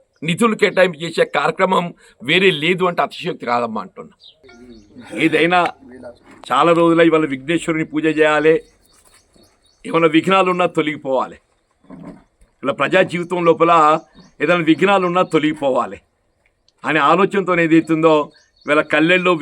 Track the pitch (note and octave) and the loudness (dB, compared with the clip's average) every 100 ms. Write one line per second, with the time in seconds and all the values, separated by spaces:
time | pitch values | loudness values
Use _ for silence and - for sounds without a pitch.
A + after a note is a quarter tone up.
0 | _ - E3+ E3+ A3+ A3 G3 F#3 F3+ C#3+ | _ -10 -6 0 0 0 0 2 0 0
1 | E3 F#3 D#3+ D3 D3+ D#3+ F#3 F#3 F3 - | -8 -2 -2 0 -2 -2 -2 -2 -4 -12
2 | _ _ B2 F3+ F#3+ D3 D#3+ F#3 F#3 E3+ | _ _ -2 2 2 0 -2 0 -2 -2
3 | C#3 - E3 - A#2 A#2+ A2+ G#2+ F#2 - | -6 -6 -10 -8 -4 -2 -2 -8 -12 -18
4 | - _ - _ - - - - _ - | -20 _ -20 _ -20 -20 -20 -20 _ -20
5 | - A2 D#3+ D3+ E3+ F3+ E3+ - - B2+ | -14 -2 0 2 2 2 0 -6 -20 -20
6 | - - _ - - B2+ E3 E3+ E3 E3 | -20 -20 _ -18 -4 2 4 4 4 4
7 | E3 D#3 D3+ C3+ C3+ E3+ - D#3+ D#3 D3+ | 2 0 -2 -6 -6 -6 -4 -6 -4 -4
8 | D#3 D#3 D3+ D3+ D#3 D#3+ - _ _ _ | -2 0 0 2 2 0 -4 _ _ _
9 | _ _ _ _ _ _ _ _ - E3 | _ _ _ _ _ _ _ _ -4 0
10 | E3 D#3 E3 F#3+ F#3 F3 F3 E3 D3+ D3 | 2 2 2 2 2 0 -2 0 -4 -6
11 | C#3 B2+ G#2+ - _ _ _ _ _ - | -4 -4 -4 -10 _ _ _ _ _ -20
12 | - - _ _ _ - C3 - C3+ F#3 | -20 -20 _ _ _ -10 -8 -2 0 2
13 | F#3 F3 F3 F3+ E3+ D#3 E3 E3 D3+ D#3 | 2 -2 -4 0 2 2 4 4 4 2
14 | - - - - D3 F3 D#3 C#3+ F#3+ G3 | -4 -20 -18 -6 -2 0 2 2 2 2
15 | F3+ F3+ - D#3 D3+ - C#3 B2+ G#2 G2 | 0 -2 0 0 -2 -2 -2 -2 -4 -10
16 | _ _ _ _ _ _ _ _ B2+ D#3 | _ _ _ _ _ _ _ _ -4 0
17 | C#3+ F3 F#3+ G3 F#3 F3 E3 E3 D#3+ D#3+ | 2 2 0 -2 -2 -2 2 0 0 0
18 | D#3+ D3+ C#3 _ _ _ - D3+ D3+ D3+ | 2 2 -2 _ _ _ -2 -2 0 0
19 | E3 F3+ F3+ E3 | 2 2 0 0